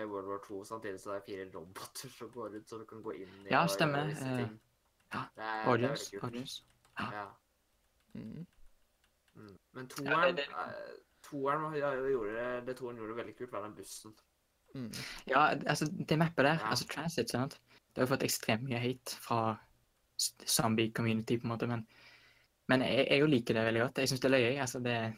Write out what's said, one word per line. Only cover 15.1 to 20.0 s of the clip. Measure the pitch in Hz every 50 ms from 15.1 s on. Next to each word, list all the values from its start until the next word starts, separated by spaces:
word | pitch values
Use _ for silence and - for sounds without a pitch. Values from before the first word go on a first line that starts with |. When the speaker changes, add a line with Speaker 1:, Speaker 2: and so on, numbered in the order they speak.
| - - -
Speaker 2:
Ja, | - 131 135 151 - - 143 135
altså, | - 151 - 160 151 - - 160 -
det | 160
mappet | 151 170 165 - - 131
der, | 143 160 160
Speaker 1:
Ja. | 107 110
Speaker 2:
altså | 123 - -
Transit, | - - 143 151 170 - - 117 -
sant? | - 120 131 139 - - _ _ - - _ _ -
Det | -
har | 127
jo | 127 135
fått | 127 -
ekstremt | 127 - - - - 113 107 131
mye | 131 120 117
hate | 120 123 127 - - - -
fra | - - - 120 117 113 110 110 - - _ _ _ _ _ _ _